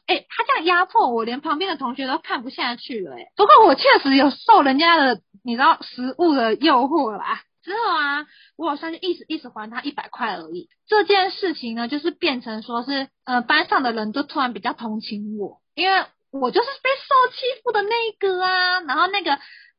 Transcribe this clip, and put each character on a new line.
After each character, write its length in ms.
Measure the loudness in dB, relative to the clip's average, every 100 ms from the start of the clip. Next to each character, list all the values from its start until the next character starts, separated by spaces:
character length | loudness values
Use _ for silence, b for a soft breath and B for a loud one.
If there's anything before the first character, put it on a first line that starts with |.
| -2
哎， 200 | -4 -4
他 160 | -6 -2
这 100 | 0
样 60 | 2
压 180 | 2
迫 260 | 2 2 2
我， 140 | 0
连 160 | -4 -6
旁 180 | -4 -4
边 120 | -4
的 80 | -4
同 160 | -6
学 120 | -6 -4
都 120 | -6
看 240 | -6 -8
不 80 | -8
下 260 | -6 -6 -6
去 240 | -10 -10
了， 160 | -10 -14
哎。 160 | -10 2
不 100 | 8
过 200 | 10 8
我 80 |
确 80 | 6 4 4
实 120 | 6 4
有 120 | 4
受 320 | 2 6 6
人 180 | 6 4
家 200 | 4 4
的， 240 | 4 0 _ _
你 140 | -8 0
知 60 |
道， 160 | 2 2
食 340 | -4 -10 -8 0
物 160 | 2
的 200 | 2 2 2
诱 260 | 2 4
惑 280 | 2 0 -2
啦。 280 | -4 -8 -8 -10 _
之 100 | -10
后 200 | -4 -2
啊， 320 | -2 -2 -4 -8 b b -8
我 140 | -6
好 60 | -6
像 140 | -8
就 80 | -8
一 120 | -6
直， 120 | -6 -8
一 80 | -10
直 140 | -10
还 180 | -14 -12
他 140 | -10
一 100 | -8
百 160 | -10 -12
块 260 | -8 -6
而 160 | -6 -10
已。 200 | -14 -14 _ _
这 180 | 0
件 260 | 4 2 2
事 220 | -2 -6
情 220 | -4 -8 -8
呢， 120 | -6
就 100 | -4
是 120 | -6
变 300 | -4 -4 -4
成 220 | -8 -12
说 200 | -8 -8
是， 260 | -4 -6 -8 _ -4
呃， 160 | -4
班 260 | 2 0 2
上 140 | 0
的 100 | 0
人 200 | -2 -4
都 100 | -6
突 180 | -6 -4
然 140 | -4
比 60 | -4
较 120 | -8
同 280 | -6 -8 -8
情 360 | -8 -10 -10 -8
我， 200 | -10 -12 _
因 140 | -4 0
为 160 | 0 -2 _ _
我 180 | -6 0
就 120 | 0
是 40 | -2 -4
被 60 | -4
受 400 | -4 2 2 4
欺 300 | 0 -6 -6
负 80 | -4
的 120 | -2
那 260 | -2 -2 -4
一 40 |
个 300 | -2 -2 0
啊。 380 | 0 0 0 0
然 160 | -2 0
后 120 | 0
那 140 | 0
个 160 | -2 -4 B B B